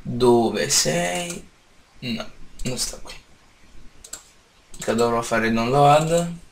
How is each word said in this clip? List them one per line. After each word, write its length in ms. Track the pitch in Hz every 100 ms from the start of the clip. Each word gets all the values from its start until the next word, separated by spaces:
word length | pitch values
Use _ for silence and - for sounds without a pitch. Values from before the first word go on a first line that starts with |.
Dove 680 | - 123 123 120 110 101 -
sei? 760 | - - 165 175 180 175 175 - _ _ _ _ -
No, 320 | 123 110 - - - -
non 140 | - 123
sta 180 | - -
qui. 160 | - - _ - _ _ - - - - - - - _ _ _ _ -
Che 160 | - 113
dovrò 260 | 117 117
fare 260 | 117 113 110
il 60 |
download? 800 | 113 117 139 143 151 160 170 170 170 -